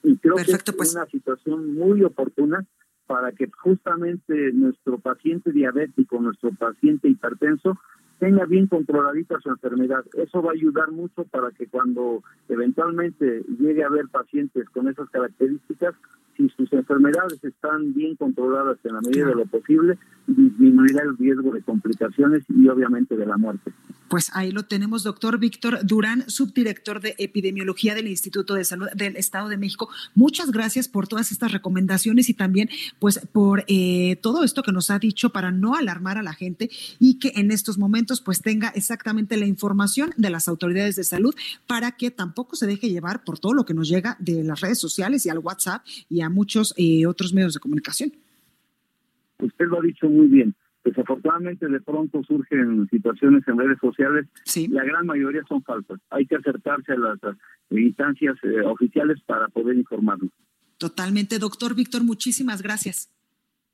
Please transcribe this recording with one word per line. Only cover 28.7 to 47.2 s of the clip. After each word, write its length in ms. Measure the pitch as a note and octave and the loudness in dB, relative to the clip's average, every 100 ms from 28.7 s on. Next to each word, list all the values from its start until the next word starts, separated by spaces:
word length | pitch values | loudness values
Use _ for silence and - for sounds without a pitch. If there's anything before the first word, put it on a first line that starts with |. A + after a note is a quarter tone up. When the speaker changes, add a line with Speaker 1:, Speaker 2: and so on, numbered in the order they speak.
| F3+ G3+ G3 | -6 -8 -6
Speaker 2:
del 200 | G3+ F#3+ | -8 -4
Estado 340 | F#3+ F#3+ G#3 | -6 -6 -6
de 80 | G3+ | -6
México. 320 | G3 - A3 - - | -6 -8 -10 -12 0
Muchas 380 | - C#4 D#4 D#4+ | 4 4 4 -2
gracias 360 | G#3+ A3 B3+ B3 | -2 -2 -4 -4
por 200 | G3 G3 | -4 -4
todas 240 | G#3+ A#3 | -4 -6
estas 200 | G#3 A#3 | -4 -4
recomendaciones 760 | G3 F#3 F#3 F#3 F#3+ A3+ A#3 B3 | -4 -2 0 0 0 4 4 4
y 60 | G#3+ | 2
también, 340 | F#3+ F#3+ A3+ - - _ | 2 2 0 -6 -14 _
pues, 200 | G3+ - - | 0 0 0
por, 320 | G#3+ G3+ G3+ - | 4 4 4 2
eh, 500 | G3 F3+ F3+ F3+ F3+ | 2 2 2 2 0
todo 220 | A3+ D4+ | -2 2
esto 180 | C#4 - | 0 0
que 100 | B3+ | -2
nos 200 | F#3 - | -2 0
ha 80 | G3+ | 0
dicho 320 | A3 - B3 | 0 0 -2
para 200 | G#3 F#3 | 0 -2
no 240 | F#3 G#3+ D4+ | 0 0 0
alarmar 420 | A#3 F3 F#3 G3+ | -2 -4 -6 -6
a 40 | |
la 100 | F#3+ | -8
gente 360 | D#3 F#3 E3+ A#3 - - - | -8 -10 -8 -8 -10 -18 4
y 180 | B3+ B3+ | 4 4
que 160 | C4+ G#3 | -2 0
en 140 | G3+ | 0
estos 300 | G#3+ - G3 | 0 -2 -2
momentos, 420 | G3+ A3 A#3 B3+ | 0 0 0 -4
pues, 200 | - F3+ | -4 -2
tenga 280 | A3 G#3+ A3+ | 0 -2 -2
exactamente 640 | G3+ - A3+ A3 G#3+ G#3 A3 | -4 -6 -6 -4 -4 -2 -2
la 120 | G3+ | -2
información 640 | F#3+ G3+ G3 G3+ C4 D#4 C#4+ | -2 0 0 0 0 -2 0
de 140 | G#3 | 0
las 180 | E3 F3 | 0 -4
autoridades 480 | E3 F3 F#3 G#3 F#3+ | -2 -2 0 -2 -2
de 80 | |
salud 300 | F3 F3+ A#3 - - - - | -4 0 0 0 -12 -14 -6
para 260 | A#3+ A#3+ | -4 -4
que 200 | - A#3+ | -4 -6
tampoco 440 | B3 F3+ F#3+ B3 E4 | -4 -8 -8 -10 -4
se 120 | G#3 | -4
deje 220 | G3+ A#3 | -2 -2
llevar 340 | F3 E3+ G3 | -4 -4 -8
por 160 | - F3 | -8 -4
todo 140 | G3 | 0
lo 120 | C#4 - | 0 0
que 80 | |
nos 160 | D#3+ D#3 | -2 0
llega 260 | F#3 G#3 - | 0 0 -6
de 240 | F3+ E3 | -4 -2
las 180 | D#3 D3+ | -2 -4
redes 180 | F#3+ A#3+ | -4 -4
sociales 460 | D#3 - F#3+ C#4 F3 | -4 -4 -2 -2 -2
y 40 | |
al 100 | D#3+ | -4
WhatsApp 440 | F3 F#3+ F#3 G#3 - - _ | -6 -6 -6 -6 -10 -20 _
y 140 | E3+ | -2
a 80 | D#3+ | 0
muchos, 460 | F#3 G3+ A3 G#3+ - | 0 0 0 -2 2
eh, 300 | E3+ D#3+ E3 | 4 4 2
otros 260 | E3+ | 0